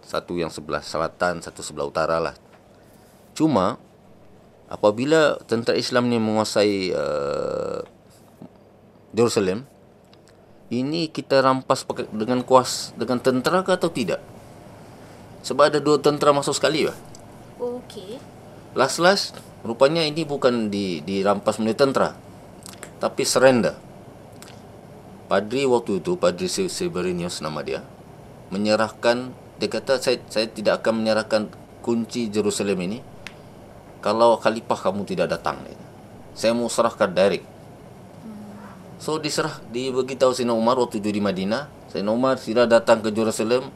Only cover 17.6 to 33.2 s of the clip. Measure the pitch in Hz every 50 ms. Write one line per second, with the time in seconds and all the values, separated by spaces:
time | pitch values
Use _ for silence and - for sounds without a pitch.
17.6 | 247 240 240 247 - - - 214 190 190 220 269 - - - - - - - -
18.6 | - - - 101 123 135 - - 170 180 202 196 - - - - - - - -
19.6 | - 104 113 - 135 139 160 170 160 151 147 156 160 143 143 135 135 127 120 120
20.6 | 113 104 101 101 101 95 87 78 73 90 98 98 95 101 101 101 - 110 104 -
21.6 | 110 113 110 - 143 135 131 120 98 80 - - - - - - - - - -
22.6 | - - - - - - - - - 110 - - 135 - - 131 120 135 131 120
23.6 | 98 78 - - - - - - - - - - - - - - - - - -
24.6 | - - - - - - - - - - - - - - 90 98 104 107 117 135
25.6 | 139 131 123 120 - - 101 92 78 85 90 87 - - - 87 - 180 - -
26.6 | 190 90 - - 92 87 82 90 87 92 90 87 85 87 - - 78 78 78 76
27.6 | 71 67 67 71 - - - - - - - - - - - - - - 92 98
28.6 | 104 104 107 107 110 104 - - - 120 120 123 127 127 123 - - - - -
29.6 | 107 104 - 113 107 - 135 123 - 135 123 120 - - - 110 110 110 - -
30.6 | 104 - 87 92 - 117 113 113 110 110 110 107 107 107 - 107 107 - - -
31.6 | - - - - - - 117 117 113 110 - 123 120 107 101 107 101 104 98 -
32.6 | 107 98 98 92 90 90 107 123 - - - -